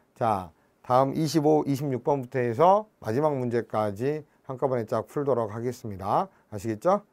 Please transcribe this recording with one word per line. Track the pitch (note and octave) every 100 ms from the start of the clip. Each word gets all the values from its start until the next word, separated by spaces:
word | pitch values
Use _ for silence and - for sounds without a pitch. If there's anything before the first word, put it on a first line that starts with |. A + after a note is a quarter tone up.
| _ -
자, | A#2+ G2+ F2 _ _ _
다음 | - B2+ C3+ C#3
이십오, | D#3 D#3+ D3 D#3 -
이십육 | C3+ C#3+ B2+
번부터 | C#3 C#3+ B2 C3+
해서 | A#2+ A2+ E3+ G3+ G#3+ _
마지막 | A2 A2+ D#3 C#3+
문제까지 | B2 A#2 G#2+ G#2+ G#2+ G2 C3 D3+ D3 _
한꺼번에 | - C3 C#3+ B2+ A2
쫙 | A2+ G#2
풀도록 | - C#3+ A#2+ A2
하겠습니다. | A2 A#2+ A#2 A2+ F#2+ F#2+ C3+ F#3+ _ _
아시겠죠? | G#2+ A2+ G#2+ E3+ G3+ G#3